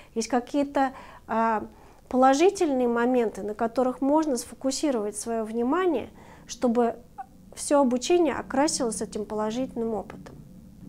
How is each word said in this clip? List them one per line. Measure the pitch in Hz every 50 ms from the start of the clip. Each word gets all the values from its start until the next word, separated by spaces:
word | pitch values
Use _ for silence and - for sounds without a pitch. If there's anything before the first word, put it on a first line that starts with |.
| - - -
есть | 226 220 -
какие-то, | - 247 240 - - 294 285 285 285 294 269 262 262 - - - - - -
а, | - 226 220 226 226 226 214 220 226 - - - - - - - -
положительные | - 254 254 262 269 277 339 392 392 392 370 302 269 254 254 240
моменты, | 233 233 233 247 254 247 233 208 - - 202
на | 208 214
которых | - 240 226 226 - 247 254 254 - 277
можно | 269 294 311 320 302 262
сфокусировать | 233 - - - - - 269 269 - - 302 254 226 202 208 208
свое | - - 233 233 226 220
внимание, | 214 220 233 233 247 294 349 381 370 311 240 - - - - - - - - -
чтобы | - - - - 247 226 247 240 226 - - - - - - 381 - - - - - -
все | - - - 302 285
обучение | 285 240 240 254 247 - 349 349 339 294 226
окрасилось | - - 190 - 254 285 311 294 - 277 226 214 -
этим | 226 190 - 214 208
положительным | 208 214 214 214 214 220 247 262 262 - 247 226 226 220
опытом. | 196 - - - - - - - - - - - - - - - - -